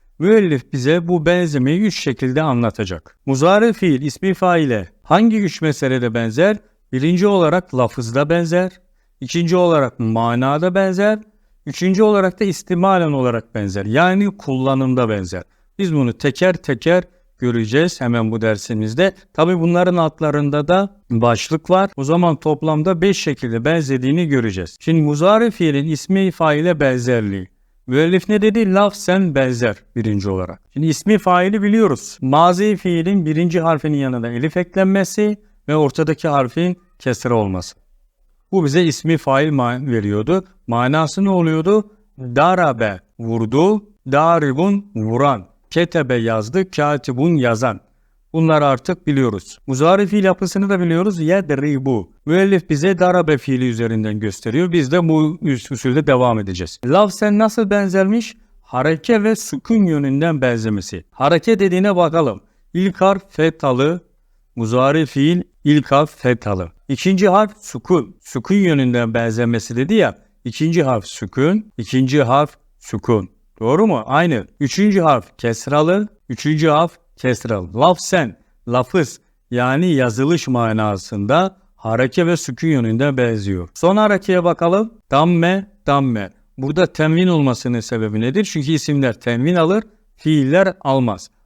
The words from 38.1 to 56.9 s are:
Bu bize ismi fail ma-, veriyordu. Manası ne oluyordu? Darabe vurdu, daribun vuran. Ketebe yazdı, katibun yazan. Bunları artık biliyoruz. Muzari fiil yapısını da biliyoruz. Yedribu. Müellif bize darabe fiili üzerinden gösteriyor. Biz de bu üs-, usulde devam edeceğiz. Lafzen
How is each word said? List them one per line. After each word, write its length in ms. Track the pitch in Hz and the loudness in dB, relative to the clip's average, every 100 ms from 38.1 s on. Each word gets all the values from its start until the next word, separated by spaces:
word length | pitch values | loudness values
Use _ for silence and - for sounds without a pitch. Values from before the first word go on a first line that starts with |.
| _ _ _ - | _ _ _ -4
Bu 140 | 190 147 | 0 2
bize 180 | 156 | 2
ismi 340 | 170 - 156 160 | 0 0 -2 -2
fail 320 | - 135 156 | 0 0 0
ma-, 420 | 139 120 123 143 | 0 -2 -4 -4
veriyordu. 540 | 113 101 104 110 185 185 _ - | -2 -2 -2 0 -2 -4 _ -6
Manası 560 | 117 127 151 151 - | -2 0 0 -2 -2
ne 60 | 196 | 0
oluyordu? 640 | 185 165 160 170 214 208 _ _ - | 2 0 0 2 0 0 _ _ -16
Darabe 800 | 123 120 165 185 160 117 110 92 _ - | -6 0 2 2 0 0 -2 -4 _ -10
vurdu, 680 | 113 113 110 131 185 214 - _ 135 | -4 -2 0 2 2 2 -4 _ -2
daribun 800 | 139 165 170 143 131 190 202 202 113 | 2 2 2 0 0 0 0 -4 -6
vuran. 500 | 107 120 143 117 90 _ - | -2 0 0 0 -6 _ -6
Ketebe 460 | 160 170 165 131 123 | -2 0 0 0 0
yazdı, 560 | 113 110 107 175 190 | 0 -2 -2 -2 -4
katibun 640 | - 147 147 - 123 165 160 | -2 0 -2 -4 -2 0 2
yazan. 440 | 123 110 127 98 _ _ _ _ _ | 2 0 -2 -4 _ _ _ _ _
Bunları 320 | 160 160 156 143 | 0 2 4 2
artık 420 | 131 - 175 - | 0 -2 -6 -2
biliyoruz. 520 | 139 123 101 - - - | 0 0 -2 -8 -16 -6
Muzari 400 | 131 160 196 202 | 0 2 4 2
fiil 160 | 208 | 2
yapısını 460 | 190 180 185 196 196 | 2 0 -2 -2 -2
da 100 | 190 | 0
biliyoruz. 400 | 175 165 202 175 | 0 0 0 -2
Yedribu. 960 | 156 190 147 135 147 135 131 117 92 _ 147 | 0 0 0 -2 -2 -2 -2 -2 -4 _ -2
Müellif 440 | 175 196 190 - | 2 4 2 0
bize 300 | 147 180 180 | -2 0 2
darabe 380 | 180 180 156 147 | 2 2 2 0
fiili 320 | - 127 127 | 0 -2 -2
üzerinden 500 | 113 117 113 107 104 | -2 -2 -2 -2 -4
gösteriyor. 520 | 104 - 113 131 180 | -6 -6 -4 -2 0
Biz 200 | 170 131 | 0 2
de 180 | 175 165 | 2 2
bu 280 | 156 156 165 | 2 0 -2
üs-, 320 | 156 123 - | -4 -4 -6
usulde 340 | 127 131 135 143 | -6 -2 0 2
devam 320 | 127 123 110 | 2 2 0
edeceğiz. 400 | 98 90 85 - | -4 -8 -8 -8
Lafzen 540 | 123 | 0